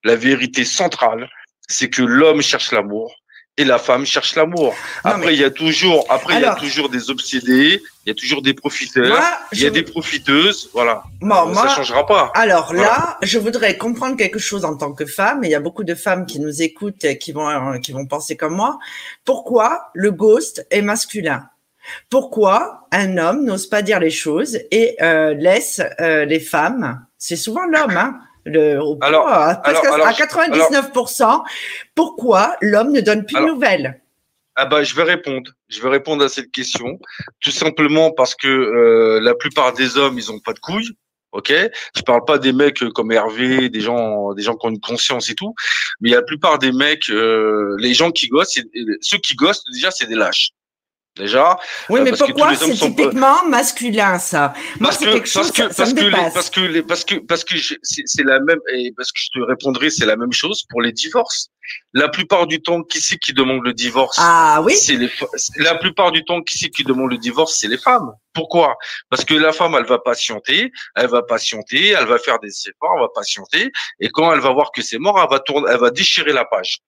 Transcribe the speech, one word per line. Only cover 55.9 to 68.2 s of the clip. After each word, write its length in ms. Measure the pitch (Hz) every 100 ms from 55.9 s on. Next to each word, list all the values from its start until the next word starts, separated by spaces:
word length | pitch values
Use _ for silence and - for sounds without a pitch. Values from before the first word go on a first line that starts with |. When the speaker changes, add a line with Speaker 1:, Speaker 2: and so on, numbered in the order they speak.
Speaker 2:
me 20 | 269
Speaker 1:
que 60 |
les, 100 | 208
Speaker 2:
dépasse. 220 | 196 170
Speaker 1:
parce 160 | 175 175
que 100 | -
les, 240 | 185 165
parce 220 | 160 170 -
que, 100 | 202
parce 280 | - 170 -
que 100 | 175
je, 200 | 139 147
c'est, 180 | - - -
c'est 180 | - 135
la 160 | 135
même, 180 | 143 165 -
et 180 | 127 123 117
parce 160 | 123
que 60 | -
je 180 | - 131
te 60 | 117
répondrai, 440 | 127 135 127 151
c'est 140 | 147 110
la 120 | 107
même 160 | 120
chose 320 | 120 160 208 -
pour 120 | 120
les 100 | 120
divorces. 600 | 113 110 240 226 - - _ - - _
La 160 | - 147
plupart 380 | - 170 190 170
du 140 | 156
temps, 220 | 160 170
qui 160 | 165 160
c'est 160 | - -
qui 160 | -
demande 320 | 135 131 131
le 80 | 123
divorce ? 460 | 117 120 120 131 -
Speaker 2:
Ah 420 | 170 170 160 151
oui ? 140 | 165 392
Speaker 1:
C'est 220 | - 131
les 100 | 123
fa-, 220 | - 139 -
c'est, 220 | - -
la 120 | 151 165
plupart 360 | 180 190 180
du 140 | 160 156
temps, 160 | 175
qui 160 | 160 -
c'est 120 | 156
qui 140 | -
demande 280 | 135 127 131
le 60 | 123
divorce ? 380 | 117 123 156 -
C'est 80 | 104
les 80 | 123
femmes. 340 | - 247 127 -